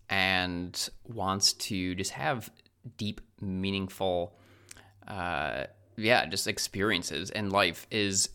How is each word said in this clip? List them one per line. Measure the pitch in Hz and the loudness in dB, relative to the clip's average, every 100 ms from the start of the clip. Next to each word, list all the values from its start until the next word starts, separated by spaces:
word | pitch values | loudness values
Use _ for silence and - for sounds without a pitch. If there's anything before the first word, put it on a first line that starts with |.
| - | -2
and | 98 95 92 90 87 90 - - - - | 2 4 4 2 -2 -4 -4 -6 -8 -12
wants | 113 95 98 - | -4 0 2 2
to | - - 98 92 | 2 -2 -2 0
just | 90 95 | -2 -4
have | - 147 127 - - - _ 120 - | -2 -2 -2 -6 -16 -20 _ -14 -6
deep, | 104 107 - - | -6 -6 -12 -10
meaningful, | 101 92 95 98 95 - 95 87 87 - - - - - - - - | -4 -2 0 0 -2 0 2 2 0 -6 -20 -20 -20 -20 -20 -20 -10
uh, | 98 87 76 73 58 65 - - - | -6 -2 -2 -2 -2 -6 -12 -18 -2
yeah, | 110 120 76 | 4 4 4
just | 95 - | -2 -2
experiences | 104 - 101 104 92 85 76 90 | -2 -4 0 2 2 0 -4 -4
in | - 104 | -4 0
life, | 98 92 85 - | 4 4 2 -4
is, | 110 101 95 - | 0 0 2 0